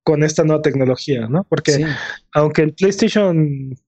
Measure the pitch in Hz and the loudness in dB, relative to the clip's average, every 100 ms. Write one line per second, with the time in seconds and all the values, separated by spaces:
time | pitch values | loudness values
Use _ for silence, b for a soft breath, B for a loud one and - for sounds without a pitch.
0 | - 151 151 156 156 151 151 135 127 127 | -2 0 0 2 2 2 0 0 0 -2
1 | - 127 113 151 202 147 - 143 156 131 | -2 -4 -2 -4 -2 -2 0 0 0 -4
2 | B B _ 151 151 151 156 151 190 196 | B B _ 0 2 2 0 2 0 2
3 | 220 214 196 165 151 139 135 127 | 0 2 2 2 0 -2 -8 -14